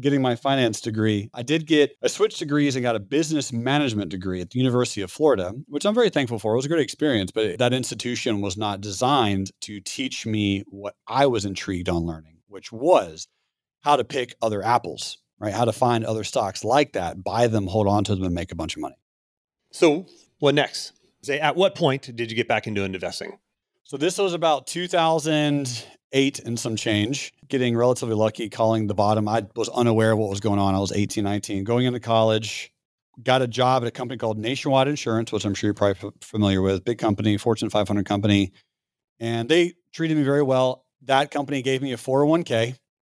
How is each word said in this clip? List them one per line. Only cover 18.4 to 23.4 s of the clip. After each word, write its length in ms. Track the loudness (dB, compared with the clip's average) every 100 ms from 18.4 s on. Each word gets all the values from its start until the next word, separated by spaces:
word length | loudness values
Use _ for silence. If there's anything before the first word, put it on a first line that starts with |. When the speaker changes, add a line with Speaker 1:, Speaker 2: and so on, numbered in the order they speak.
| -4
Speaker 1:
a 40 | -8
bunch 200 | -8 -8
of 60 |
money. 160 | -10 -12 _ _ _ _ _ _ _
Speaker 2:
So 360 | 2 4 2 -4 _ _ 0
what 160 | 2 2
next? 380 | 0 -4 -12 _ _ _
Say, 180 | -6 0
at 160 | 0 2
what 200 | 0 2
point 400 | 0 0 -4 -8
did 160 | -4
you 40 | -2
get 120 | 0
back 180 | 0 0
into 180 | -4
investing? 540 | -2 -4 -8 -8 -12 -14